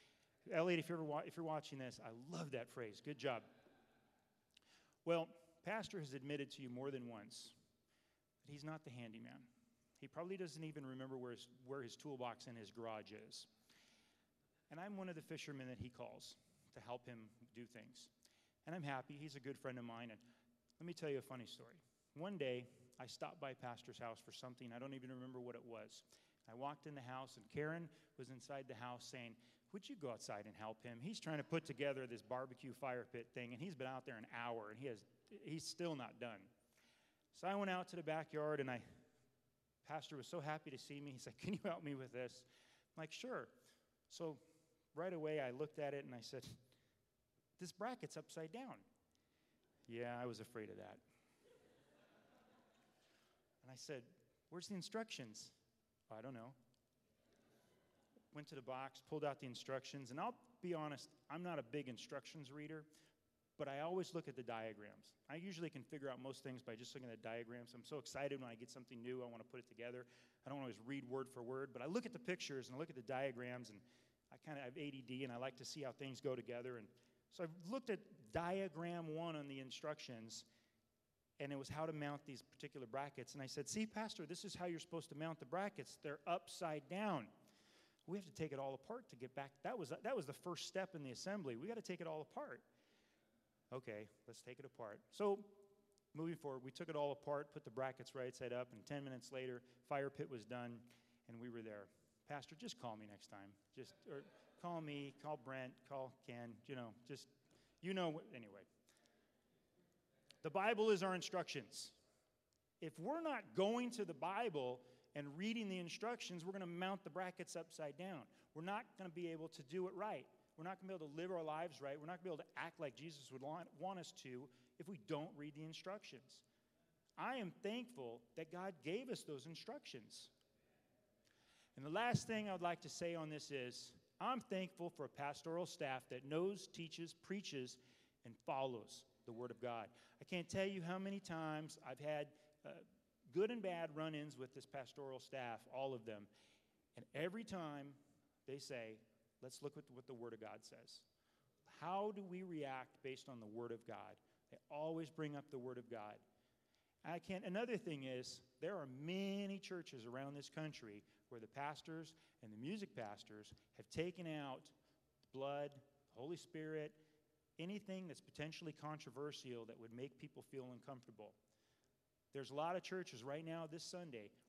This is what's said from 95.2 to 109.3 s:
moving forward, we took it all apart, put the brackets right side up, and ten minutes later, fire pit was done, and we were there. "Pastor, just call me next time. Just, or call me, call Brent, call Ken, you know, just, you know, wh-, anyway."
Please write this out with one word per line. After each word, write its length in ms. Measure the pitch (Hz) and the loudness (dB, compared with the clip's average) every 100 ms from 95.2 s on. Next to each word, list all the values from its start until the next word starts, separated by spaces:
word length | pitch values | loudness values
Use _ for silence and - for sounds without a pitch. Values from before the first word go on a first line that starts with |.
| 202 202 208 - - - _ - _ 147 | 6 6 0 -16 -20 -20 _ -20 _ -2
moving 220 | 165 160 | 0 0
forward, 260 | 143 131 | 0 -2
we 80 | 131 | -4
took 160 | - 170 | -4 0
it 80 | 151 | 4
all 160 | 143 | 4
apart, 400 | 139 - 143 147 | 4 2 2 2
put 120 | 151 - | -6 -4
the 40 | |
brackets 460 | 113 131 127 120 135 | 2 2 2 -6 -2
right 180 | 127 | -2
side 200 | 127 123 | 0 0
up, 180 | 123 123 | 2 0
and 140 | 113 - | -6 -2
ten 180 | 143 | -2
minutes 300 | 139 127 - | -2 -6 -4
later, 280 | 131 127 123 - - - | -2 0 -2 -6 -20 2
fire 200 | 143 139 | 4 4
pit 200 | - 143 | 0 -2
was 160 | 123 104 | -4 -2
done, 340 | 123 120 117 - - - - - | -2 -2 -6 -12 -20 -20 -20 -12
and 100 | 117 | -6
we 120 | 123 | -4
were 120 | 117 | -4
there. 280 | 110 104 95 - - _ - | -4 -6 -8 -16 -20 _ -6
"Pastor, 260 | 143 - 156 | -6 -6 -8
just 240 | 233 - | -6 -4
call 160 | 120 107 | -4 -4
me 100 | 107 | -8
next 200 | 101 - | -12 -12
time. 240 | 101 98 104 _ - | -12 -12 -16 _ -10
Just, 180 | 123 - - | -10 -12 -8
or 140 | 143 - - - - | -6 -8 -16 -20 -6
call 180 | 175 170 | 0 0
me, 340 | 151 143 139 - | 2 0 -2 -4
call 140 | 151 147 | -2 -2
Brent, 380 | 123 131 127 135 - | 0 -2 -2 -6 -4
call 240 | 139 131 - - | -2 -2 -4 -6
Ken, 300 | 120 117 104 - | -4 -4 -6 -4
you 100 | 127 | -2
know, 180 | 117 107 - | -2 -6 -6
just, 180 | 135 - - _ - - - | -8 -8 -20 _ -20 -20 -4
you 120 | 170 | 2
know, 200 | 190 170 | 6 6
wh-, 200 | 156 208 | 2 -4
anyway." 320 | 127 107 98 92 _ - - - - _ | -10 -10 -12 -16 _ -20 -20 -20 -20 _